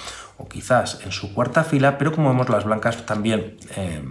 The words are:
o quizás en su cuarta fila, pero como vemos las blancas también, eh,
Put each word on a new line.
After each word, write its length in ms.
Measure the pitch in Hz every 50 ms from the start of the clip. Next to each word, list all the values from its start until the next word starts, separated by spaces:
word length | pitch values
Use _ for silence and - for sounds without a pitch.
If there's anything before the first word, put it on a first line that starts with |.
| - - - - - - - -
o 80 | -
quizás 540 | - - 95 - - 127 117 - - - - -
en 80 | 98
su 240 | - - - 98 -
cuarta 280 | 120 123 123 - 165 156
fila, 360 | - 151 135 135 139 139 -
pero 120 | 147 156
como 180 | 156 165 151 135
vemos 200 | 127 123 127 120
las 160 | 107 101 98
blancas 400 | 107 110 107 - 113 - - -
también, 520 | - 107 104 104 113 110 107 - - - - - - -
eh, 280 | 101 95 90 80 73 69 65